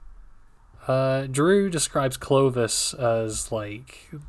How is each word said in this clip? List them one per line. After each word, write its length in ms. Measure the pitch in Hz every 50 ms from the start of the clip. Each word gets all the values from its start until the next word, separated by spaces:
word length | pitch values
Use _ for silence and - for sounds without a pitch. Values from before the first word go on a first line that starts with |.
| - - - - - - - - - - - - _ - - - - -
Uh, 400 | 131 131 135 135 135 135 135 135
Drew 420 | 131 139 147 175 196 202 196 196
describes 480 | 170 151 - - - 156 135 135 127 -
Clovis 800 | - - 139 135 135 135 123 123 117 104 - - - - -
as, 560 | - 127 117 113 113 113 110 107 110 - -
like, 580 | 120 110 104 104 104 113 127 - - - - - - 151 147